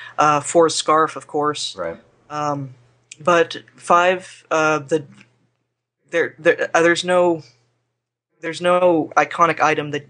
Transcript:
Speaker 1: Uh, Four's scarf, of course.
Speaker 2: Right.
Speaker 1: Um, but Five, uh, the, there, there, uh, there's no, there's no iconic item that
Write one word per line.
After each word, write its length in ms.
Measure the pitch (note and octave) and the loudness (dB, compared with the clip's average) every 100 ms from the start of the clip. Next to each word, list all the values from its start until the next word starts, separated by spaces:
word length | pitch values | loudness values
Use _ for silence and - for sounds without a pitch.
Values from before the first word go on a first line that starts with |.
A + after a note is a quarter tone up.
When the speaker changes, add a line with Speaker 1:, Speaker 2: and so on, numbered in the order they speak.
| - - | -10 -2
Speaker 1:
Uh, 220 | D3+ D3 | 2 0
Four's 360 | - E3+ D#3+ - | 0 2 2 2
scarf, 400 | - D#3 D#3 C#3+ | 0 0 0 -4
of 100 | - | -10
course. 480 | D3+ D3 D3 - | -6 -4 -6 -8
Speaker 2:
Right. 220 | F#2+ E2 E2+ _ _ - | -8 -10 -10 _ _ -14
Speaker 1:
Um, 440 | D3 D3 C#3+ C3+ - _ _ _ - | -8 -6 -6 -10 -16 _ _ _ -6
but 360 | D#3 F3 E3+ - - | 0 2 0 -4 -20
Five, 720 | _ - F3 F3+ F#3 F#3 - - | _ 0 2 2 0 -6 -20 -4
uh, 260 | D#3+ D#3 D3+ | -2 0 -2
the, 260 | C#3+ D#3+ C#3+ - _ _ _ _ _ _ _ _ _ | -2 -6 -6 -20 _ _ _ _ _ _ _ _ _
there, 260 | E3+ C3 - | -4 -4 -2
there, 320 | E3 - - | 0 0 0
uh, 100 | E3 | 2
there's 200 | E3 E3+ | 2 2
no, 380 | F3+ F3+ F3+ D#3+ - _ _ _ _ _ _ _ _ _ | 0 2 2 0 -6 _ _ _ _ _ _ _ _ _
there's 200 | E3 D#3+ | -12 -4
no 500 | F3+ F3+ F3+ E3 - - | 0 2 4 2 0 0
iconic 440 | D3 - E3 D#3 | 0 2 0 2
item 300 | D3 D3+ D3 | 0 0 -4
that 160 | C#3+ - | -8 -12